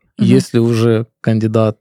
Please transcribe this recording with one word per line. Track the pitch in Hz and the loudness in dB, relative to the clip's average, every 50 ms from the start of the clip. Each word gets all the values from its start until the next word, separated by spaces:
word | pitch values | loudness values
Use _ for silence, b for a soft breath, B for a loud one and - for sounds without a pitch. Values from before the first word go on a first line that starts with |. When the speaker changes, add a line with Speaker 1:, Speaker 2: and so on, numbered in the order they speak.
| _ _ - - | _ _ -6 -2
Speaker 1:
Мгм. | - 117 123 | 2 2 2
Speaker 2:
если | 131 - - - 120 | 2 2 0 -2 -2
уже | 113 117 117 110 113 117 113 110 117 _ _ _ | 0 0 0 0 0 0 0 -2 -4 _ _ _
кандидат, | - 113 113 110 110 110 110 113 110 107 107 _ | -4 -2 -2 0 -2 0 0 0 0 0 -2 _